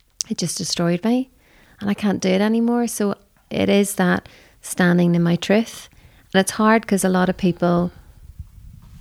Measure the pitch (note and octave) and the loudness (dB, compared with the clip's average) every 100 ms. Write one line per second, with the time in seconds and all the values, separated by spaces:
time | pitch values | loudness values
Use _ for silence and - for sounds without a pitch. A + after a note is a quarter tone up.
0 | _ _ - - E3+ - E3+ - E3+ F3 | _ _ -10 -6 -6 -6 -6 -2 -2 0
1 | A3+ B3 C4 _ _ _ _ - G3+ G3+ | 0 -2 -4 _ _ _ _ -8 -6 -2
2 | G#3 F#3 F#3 F#3 G#3+ A3+ A#3 A#3+ A#3 - | -2 -2 0 0 2 0 0 0 -2 -2
3 | G3+ - _ _ _ - F#3+ G3+ G3 - | -4 -4 _ _ _ -2 2 2 2 0
4 | F3+ F3+ - - - _ - - F3+ F3 | 0 0 -4 -18 -20 _ -8 0 2 4
5 | F3 E3+ E3+ E3+ - G#3 A3+ - - - | 4 2 2 0 2 0 0 -8 -20 -20
6 | - - _ F#3+ F#3+ - G#3+ A3+ - G3 | -20 -20 _ 0 0 0 2 2 2 0
7 | F#3+ F#3 F#3 F3+ F3+ E3 F3 E3+ F3 - | 2 2 0 0 0 2 2 2 0 -6
8 | - - - - - - - - - - | -20 -20 -20 -20 -20 -20 -20 -20 -20 -18